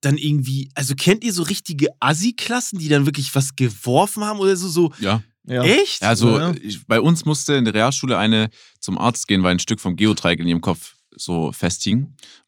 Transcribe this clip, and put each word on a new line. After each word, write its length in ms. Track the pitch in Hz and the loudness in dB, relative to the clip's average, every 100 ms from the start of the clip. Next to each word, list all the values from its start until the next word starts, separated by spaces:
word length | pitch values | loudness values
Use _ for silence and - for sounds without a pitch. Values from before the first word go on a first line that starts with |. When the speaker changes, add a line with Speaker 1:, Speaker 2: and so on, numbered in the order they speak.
Speaker 1:
dann 180 | 139 147 | -2 0
irgendwie, 520 | 147 147 127 135 135 | 0 0 -2 -4 -6
also 200 | - 135 139 | -8 -6 -2
kennt 260 | 170 214 | 2 2
ihr 100 | 233 | 0
so 120 | 180 | -4
richtige 440 | 160 202 - 147 147 - | -4 -6 -6 -2 -2 0
Assi-Klassen, 800 | 127 156 226 226 - 247 - 190 | 0 0 0 -4 -4 -4 -4 -6
die 80 | 156 | 2
dann 180 | 143 139 | 2 2
wirklich 280 | 147 135 139 | 0 -2 -2
was 180 | 135 | -2
geworfen 720 | - 123 98 120 131 202 214 | 0 -2 -2 0 2 2 -2
haben 160 | 208 208 | -6 0
oder 160 | 196 185 | 0 0
so? 120 | 185 | 0
So 240 | 160 165 - | 0 0 0
Speaker 2:
Ja. 240 | 98 110 - _ - | -2 -2 -4 _ -6
Speaker 3:
Ja. 140 | 127 | 0
Speaker 1:
Echt? 400 | 127 269 392 - | 2 4 2 0
Speaker 2:
Also, 380 | 104 117 117 110 | 0 4 4 4
Speaker 3:
Ja, 80 | 175 | 0
ja. 40 | 160 | -4
Speaker 2:
ich, 240 | 104 101 - | -8 -12 0
bei 120 | 113 | 2
uns 240 | 143 165 | 4 2
musste 300 | 151 147 - | 0 -4 0
in 100 | 139 | 0
der 80 | 113 | 2
Realschule 440 | 107 120 135 131 95 | 2 0 0 -2 0
eine 300 | 107 110 110 _ - _ | 2 2 0 _ -20 _
zum 180 | - 92 | -8 -2
Arzt 300 | 117 - - | -2 -2 0
gehen, 160 | 95 | 2
weil 80 | 90 | 4
ein 80 | 90 | 2
Stück 180 | - 110 | -2 -4
vom 160 | 95 | -4
Geodreieck 460 | 85 107 98 87 85 | 0 2 2 0 0
in 80 | 85 | 0
ihrem 120 | 85 | 0
Kopf 340 | 92 82 - _ _ - | 0 -4 -8 _ _ -14
so 320 | - 85 80 | -6 -4 -4
festhing, 600 | - 87 - 101 113 143 - - - | -2 -4 -4 -2 -2 -2 -10 -20 -20